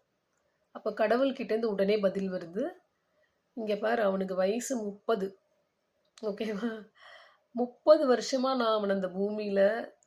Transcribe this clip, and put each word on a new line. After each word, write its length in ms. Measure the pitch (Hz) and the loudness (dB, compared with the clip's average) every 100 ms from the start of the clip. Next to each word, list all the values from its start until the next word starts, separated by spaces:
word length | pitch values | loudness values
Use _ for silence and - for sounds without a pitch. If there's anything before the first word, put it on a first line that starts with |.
| _ _ _ _ _ _ _ | _ _ _ _ _ _ _
அப்ப 200 | - 220 | -10 -6
கடவுள்கிட்டேருந்து 720 | 202 214 240 277 247 202 220 233 | -2 0 2 0 -2 -4 -2 -2
உடனே 320 | 202 196 214 | 0 2 2
பதில் 340 | 196 190 190 | 2 0 -4
வருது, 360 | 180 170 185 311 - _ _ _ _ _ _ _ | -6 -8 -6 -8 -8 _ _ _ _ _ _ _
"இங்க 220 | - 214 202 | -10 -6 -2
பாரு, 280 | 214 233 | 0 2
அவனுக்கு 320 | 202 190 185 185 | 2 0 -2 0
வயசு 400 | 190 233 - 254 | 0 0 -2 -4
முப்பது, 600 | 208 196 - 220 196 - _ _ _ _ _ _ _ - | -6 -6 -2 -2 -2 -8 _ _ _ _ _ _ _ -10
ஓகேவா? 680 | 220 196 220 202 233 220 202 _ - - - _ _ | -8 -4 -6 -4 -6 -8 -14 _ -20 -20 -20 _ _
முப்பது 640 | 240 247 - 311 311 277 233 | -4 -4 2 6 6 6 2
வருஷமா 400 | - 262 262 262 | 2 0 0 2
நான் 40 | |
அவனை 360 | 226 214 202 196 | 2 2 2 0
அந்த 120 | 185 | -2
பூமியில 840 | 185 202 214 208 196 196 226 - - | -2 -4 -4 -2 2 4 2 -6 -16